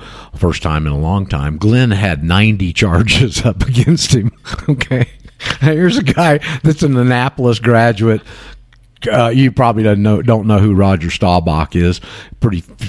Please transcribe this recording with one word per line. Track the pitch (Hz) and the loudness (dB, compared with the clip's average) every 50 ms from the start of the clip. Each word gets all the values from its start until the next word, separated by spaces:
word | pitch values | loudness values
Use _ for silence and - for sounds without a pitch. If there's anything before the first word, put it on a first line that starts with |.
| - - - - - - - | -14 -20 -20 -20 -20 -20 -8
first | - - 85 76 - - | -4 -2 -2 -2 -4 -4
time | 78 78 78 78 76 | -4 -4 -2 -2 -2
in | 71 | -2
a | 71 | -2
long | 78 82 95 101 95 95 | -2 -2 -2 -2 -2 -4
time. | - 71 69 76 78 76 | -4 -4 -4 -4 -4 -2
Glenn | 95 107 117 123 127 120 | 0 0 2 2 2 2
had | 101 98 101 95 82 71 78 | 0 0 -2 -2 -4 -4 -2
ninety | 82 87 98 107 110 107 95 95 90 - | -2 0 2 2 2 0 0 -2 -4 -2
charges | - - 95 82 85 113 104 - - 135 107 - - | -2 0 0 2 2 2 2 2 0 0 0 -2 -2
<laughs> | - | -2
up | 120 101 - - - | -2 0 0 0 0
against | 123 120 - 139 170 151 - - - | 0 0 2 2 0 0 0 0 0
him. | 127 101 - - _ | 0 0 -2 -4 _
<laughs> | - - - - - - | -10 -14 -12 -8 -4 -4
Okay, | 147 127 - - 131 127 127 - - - - - - - - - - - | -4 -4 -4 -4 -2 -2 -2 -4 -6 -10 -20 -20 -18 -10 -10 -10 -4 0
here's | 135 151 156 156 180 175 208 269 | 0 0 2 2 2 2 2 0
a | 185 | 0
guy | 135 - 156 175 165 147 147 - 160 156 131 - | 0 0 2 2 2 2 0 -2 -6 -8 -2 0
that's | 156 151 - | 0 0 2
an | 170 143 135 123 | 0 0 2 2
Annapolis | 123 127 123 123 123 135 - - 127 120 117 110 | 2 2 2 0 -2 -4 -4 -2 0 0 0 0
graduate. | - 120 117 113 117 120 113 95 113 113 110 107 - - - - - - - - - _ _ _ _ _ _ _ - - | 0 2 2 2 2 2 0 0 0 0 0 0 -4 -10 -20 -20 -20 -20 -20 -20 -20 _ _ _ _ _ _ _ -6 -2
Uh, | - 131 117 117 | 0 0 2 2
you | 117 131 135 127 | 2 2 2 2
probably | 107 - 127 117 110 110 110 | 2 2 0 2 2 2 2
don't | 107 104 101 | 2 2 2
know, | 101 107 107 92 - | 2 2 2 2 2
don't | 120 117 110 101 110 | 2 0 2 2 2
know | 107 101 | 2 4
who | 101 107 98 | 4 4 4
Roger | 92 98 95 95 85 80 85 | 4 4 2 2 0 -2 -4
Staubach | - - 110 90 87 87 82 87 78 78 78 - - | -4 -2 0 0 2 0 0 0 -2 -2 -2 -2 -2
is. | 90 87 87 90 - - - - - - - - - | 0 0 0 0 -2 -8 -16 -20 -20 -20 -20 -6 -4
Pretty, | - 113 98 87 - - - - - | -2 -2 -2 -4 -8 -10 -14 -14 -14